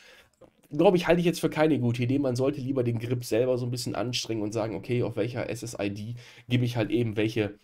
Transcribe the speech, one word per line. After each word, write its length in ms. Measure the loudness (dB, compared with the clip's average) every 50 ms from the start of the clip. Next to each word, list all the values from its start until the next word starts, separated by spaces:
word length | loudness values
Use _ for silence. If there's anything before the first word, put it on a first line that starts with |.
| -16 -20 -20 -20 -20 _ _ _ -20 -20 _ _ _ -6 2
Glaub 200 | 4 6 6 6
ich, 100 | 4 4
halte 140 | 4 4 4
ich 60 | 4
jetzt 120 | 2 0 0
für 100 | -2 -2
keine 300 | 2 2 4 4 4 4
gute 240 | 2 2 2 0
Idee. 160 | 0 0 2 2
Man 160 | 0 0 0
sollte 260 | 0 0 0 0 -2
lieber 220 | -4 -2 0 0
den 160 | 0 0 0 -2
Grip 260 | -2 -4 -4 -4 -4
selber 320 | 0 2 2 2 2 2
so 100 | 0 -2
ein 40 | -4
bisschen 240 | -4 -4 -4 -4 -4
anstrengen 480 | -4 -4 -4 -4 -4 -4 -4 -4 -4
und 80 | -4 -2
sagen, 240 | -2 -2 -4 -4 -4
okay, 300 | -6 -4 -2 -2 0 -2
auf 100 | -2 -2
welcher 340 | -2 -2 -2 -2 -6 -6 -6
S 140 | -6 -8
S 140 | -8 -8 -6 -4
I 100 | -4 -4
D 260 | -4 -6 -8 -10 -10 -12 -14 -20 -20 -14 -4 0
gebe 160 | 0 2 2
ich 120 | 2 0
halt 140 | 0 0 2
eben 260 | 2 0 0 0 0
welche 380 | 0 0 0 2 0 0 0 -2 -8